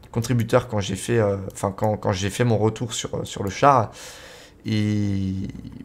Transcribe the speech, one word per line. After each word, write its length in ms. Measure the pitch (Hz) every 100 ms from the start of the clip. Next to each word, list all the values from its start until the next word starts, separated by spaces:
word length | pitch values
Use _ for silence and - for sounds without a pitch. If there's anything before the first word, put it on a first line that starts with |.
| -
contributeurs 560 | - 110 120 110 123 117
quand 100 | 107
j'ai 160 | 95 95
fait, 240 | - 117
euh, 160 | 104 98 95
enfin, 220 | - 101 92
quand, 220 | 107 104
quand 160 | 104
j'ai 160 | 95 101
fait 160 | - 120
mon 120 | 104
retour 360 | 110 113 120
sur, 200 | - -
euh, 120 | - -
sur 180 | -
le 60 | 101
char. 420 | - 139 135 104 - - - - - - - -
Et 840 | 107 104 104 101 98 95 95 98 - - -